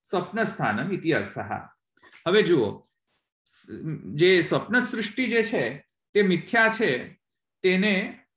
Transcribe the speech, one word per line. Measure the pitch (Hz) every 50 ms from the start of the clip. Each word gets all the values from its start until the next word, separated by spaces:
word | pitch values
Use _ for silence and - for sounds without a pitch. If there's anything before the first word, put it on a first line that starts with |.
| _ -
સ્વપ્નસ્થાનમ | - 185 185 - - 220 220 - - - 151 113 104 110 139 190 196
ઇતિ | 165 151 165
અર્થઃ। | 147 110 101 - - 123 104 101 107 101 - - _ _ _ _ _ _ _ - - - _
હવે | 165 180 214 202
જુઓ, | 165 180 147 113 101 104 - - _ _ _ _ _ _ _ _ _ _ _ _ _ - - - - 107 - - 160 156 147 - - 104
જે | 147 170 180 190 180 160
સ્વપ્ન | - - 143 - - 214 247
સૃષ્ટિ | 247 - - 220 208 - - - 262
જે | 226 226 233 220
છે | 220 247 190 131 113 131 151 - _ _ _ _ _ -
તે | 202 202
મિથ્યા | 190 180 175 - - - 233 226 220 214 -
છે, | 240 180 131 123 - - - _ _ _ _ _ _ _ _ _ -
તેને | 185 185 185 196 214 202 185 214 262 - - _ _ _